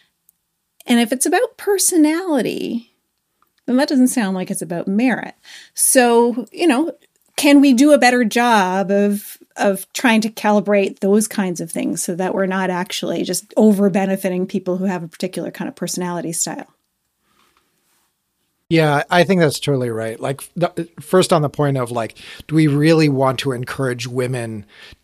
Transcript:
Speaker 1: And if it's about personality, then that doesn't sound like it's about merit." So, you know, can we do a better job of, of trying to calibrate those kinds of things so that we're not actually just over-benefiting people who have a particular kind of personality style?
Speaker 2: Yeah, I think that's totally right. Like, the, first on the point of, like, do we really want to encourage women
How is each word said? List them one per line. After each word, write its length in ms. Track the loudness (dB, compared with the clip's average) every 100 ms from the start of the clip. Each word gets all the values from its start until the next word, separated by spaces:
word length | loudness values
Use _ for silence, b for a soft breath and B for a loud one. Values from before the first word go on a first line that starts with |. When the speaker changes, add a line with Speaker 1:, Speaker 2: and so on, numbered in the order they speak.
| B B _ _ _ _ _ _ -2
Speaker 1:
And 140 | 0
if 120 | 0
it's 140 | -2 0
about 300 | 0 -2 -4
personality, 1400 | -2 0 0 2 2 2 -2 -2 -2 -4 -6 -6 -10 _ _ _ _ _ _ _ -2
then 100 | 0
that 120 | 2
doesn't 200 | 2 2
sound 260 | 2 -2
like 160 | -2 -4
it's 120 | -6
about 260 | -6 -6 -2
merit." 460 | 0 0 0 -6 -16 B B B
So, 720 | -4 2 4 4 4 2 0 -8
you 140 | -2 0
know, 260 | 2 0 -6 _ _ _ -2
can 240 | 4 6
we 120 | 6
do 200 | 6 6
a 60 | 6
better 260 | 4 4
job 680 | 2 2 4 4 2 0 0
of, 480 | 2 2 0 -6 -20 _ -2
of 300 | -2 -2 -6
trying 280 | -2 2 2
to 60 | 0
calibrate 720 | -2 0 0 2 2 0 -2
those 300 | 2 2 0
kinds 320 | -2 -4 -4
of 100 | -8
things 320 | -6 -6 -6
so 140 | -6 -4
that 180 | -4
we're 120 | -2 -2
not 220 | -2 -2
actually 540 | -4 -6 -8 -6 -6
just 320 | -4 -6 -6 2
over-benefiting 920 | 4 4 2 0 -2 -2 -4 -4 -4
people 300 | -6 -4 -4
who 100 | -4
have 180 | -6
a 40 | -8
particular 440 | -10 -10 -8 -10
kind 160 | -10 -12
of 80 | -8
personality 560 | -8 -6 -6 -6 -8
style? 340 | -6 -8 -8 -14 _ _ _ _ _ _ _ _ _ _ _ _ _ _ _ _ _ _ _ -2
Speaker 2:
Yeah, 340 | 0 2 0 0
I 140 | 2
think 180 | 2 4
that's 200 | 2 0
totally 300 | -4 -2 -2
right. 280 | -6 -8 -8
Like, 240 | -8 -8 -10 -6
the, 320 | -6 -6 -12 -14
first 320 | 0 2 4
on 100 | 2
the 60 | 0
point 300 | -2 -2 -2
of, 140 | -4
like, 260 | -4 -6 -10 B B B
do 80 | 2
we 100 | 2
really 420 | 2 2 4 2
want 300 | 2 0 0
to 140 | -4
encourage 560 | -4 -6 -6 -4 -4 -8
women 580 | -4 -4 -4 -8 -10 -14 B B B